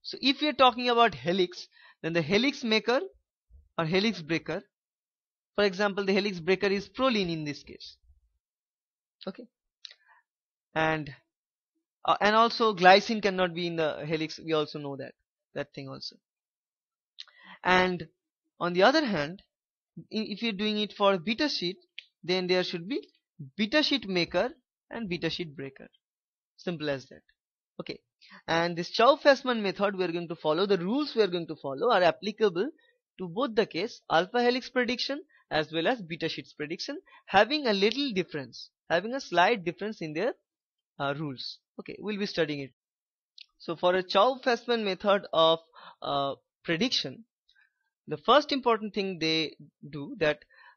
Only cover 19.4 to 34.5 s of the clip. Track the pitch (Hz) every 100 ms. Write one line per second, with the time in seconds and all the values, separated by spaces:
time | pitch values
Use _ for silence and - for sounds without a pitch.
19.4 | _ _ _ _ _ - 160 214 214 196
20.4 | 233 190 214 208 208 - 202 190 160 226
21.4 | - - 175 185 _ - - _ - 185
22.4 | 180 185 180 175 180 302 - _ _ -
23.4 | 135 - 214 302 - 269 190 180 165 180
24.4 | 240 - _ _ - 233 208 165 160 -
25.4 | 170 151 135 - - _ _ _ _ _
26.4 | _ - - 160 151 135 131 - _ _
27.4 | _ _ _ - - - _ _ - 196
28.4 | - 165 175 170 175 - 240 294 294 269
29.4 | 254 233 196 185 202 190 180 170 170 170
30.4 | 156 156 202 190 180 262 294 226 196 175
31.4 | 165 151 139 135 233 202 175 - 196 208
32.4 | 208 170 254 - _ _ _ - 185 180
33.4 | 277 220 202 156 226 - - 160 185 240
34.4 | 240